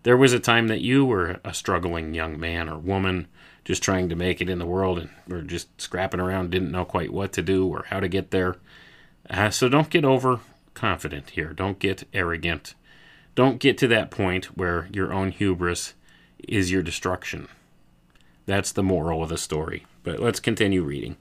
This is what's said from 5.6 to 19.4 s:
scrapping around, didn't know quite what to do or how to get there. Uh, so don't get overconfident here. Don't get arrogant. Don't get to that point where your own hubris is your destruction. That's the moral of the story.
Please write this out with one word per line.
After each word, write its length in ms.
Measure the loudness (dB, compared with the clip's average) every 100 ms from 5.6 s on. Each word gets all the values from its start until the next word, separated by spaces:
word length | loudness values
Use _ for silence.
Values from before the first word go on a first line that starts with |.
| -10 -14
scrapping 400 | -8 -4 -2 -2
around, 320 | -2 -2 0
didn't 220 | -2 0
know 100 | -2
quite 300 | -2 -2 -2
what 180 | -4 -4
to 100 | -2
do 240 | 0 2
or 200 | 2 -2 -6
how 140 | -4
to 80 | 0
get 220 | -2 0
there. 260 | 0 0 -2 -14 -20 -20 -20 -20 _ -8
Uh, 200 | 0 0
so 200 | 2 4
don't 200 | 4 4
get 140 | 4
overconfident 1300 | 4 4 2 0 -6 _ _ -4 -2 -2 -4 -8 -8
here. 240 | -6 -6
Don't 260 | -4 -4 -2
get 260 | -4 -4 -4
arrogant. 600 | -2 -2 -2 -2 -4 -8 -20 _ -20 -20 -20 _
Don't 280 | 4 4 6
get 160 | 2 4
to 100 | 4
that 240 | 4 2
point 460 | -2 0 0 -4 -4
where 320 | -2 -2 -4
your 220 | -4 -2
own 180 | 0 -2
hubris 600 | 0 0 2 0 -2 -6 -14 -20 _ _ -18 -4
is 200 | -2 2
your 120 | 0
destruction. 680 | -2 -4 -4 -4 -6 -12 -12 -20 _ _ _ _ _ _ _ _
That's 280 | -2 -2 0
the 100 | 0
moral 400 | 2 2 0 -2
of 60 | -2
the 80 |
story. 480 | -4